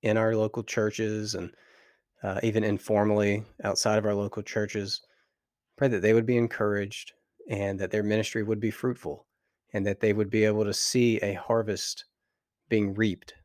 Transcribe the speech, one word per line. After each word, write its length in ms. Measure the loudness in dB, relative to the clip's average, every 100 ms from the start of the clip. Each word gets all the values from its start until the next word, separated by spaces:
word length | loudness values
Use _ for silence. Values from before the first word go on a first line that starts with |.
in 160 | 2 2
our 180 | 2 2
local 280 | 0 -4
churches 720 | -4 -2 -2 -2 -4 -4 -6 -6
and, 200 | -8 -14 _ _ _ _ _ _
uh, 160 | -6 -2
even 220 | 0 2
informally 800 | 0 -2 0 2 4 4 2 0 -6 -8
outside 360 | -4 0 2 2
of 60 | 2
our 100 | -2
local 260 | -4 -6
churches. 600 | -6 -4 -4 -4 -6 -8 _ _ _ _ _ _ _ -2
Pray 120 | 0
that 120 | 2
they 120 | 4
would 120 | 4 4
be 120 | 0
encouraged 760 | 0 0 -2 0 -4 -10 -16 _ _ _ -8
and 280 | -4 -4 -4
that 120 | -2
their 100 | -2
ministry 400 | 2 0 0 -4
would 180 | -2 -2
be 120 | -2
fruitful 560 | -2 -6 -4 -8 -12 _ _ _ _ _
and 120 | -4 -2
that 140 | 0
they 120 | 2
would 200 | 2 2
be 120 | 4
able 200 | 4 4
to 100 | 0
see 440 | 0 0 4 4 4
a 180 | 0 -4
harvest 720 | 0 0 0 -4 -6 -10 -14 _ _ _ _ _ _
being 280 | 2 2 0
reaped 400 | 0 0 -10 -20